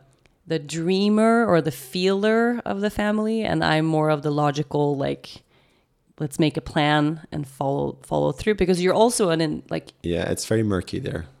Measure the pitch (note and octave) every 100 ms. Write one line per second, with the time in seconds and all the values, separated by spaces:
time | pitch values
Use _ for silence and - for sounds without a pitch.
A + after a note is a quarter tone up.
0 | _ _ _ _ - D#3+ D3 D#3 E3 F#3+
1 | G#3 G#3 A3 A#3 A3+ E3+ D#3 - - F#3
2 | F#3 G3 G#3+ A3 A#3 A#3+ - G3 G#3 G#3
3 | G#3 G#3+ A3 A3+ A3 D#3+ E3 D#3 D#3+ D#3
4 | D#3 D3+ D3+ D3 D3 C#3+ D3 D3 D3 C#3
5 | C#3 C#3 - - _ _ _ _ _ _
6 | _ - D3+ - D#3 C#3+ - E3 D3 D3+
7 | D3 D#3+ - D#3 C#3 - C#3 C#3 C#3+ C#3
8 | - D3+ D3 C#3+ - G#3 F3+ F3+ F3+ F#3
9 | A3+ A#3+ G3 D#3+ D#3+ D#3 - E3 - -
10 | - E2+ F2 F#2+ - A2+ A2 F#2+ - -
11 | C3+ - D#2+ -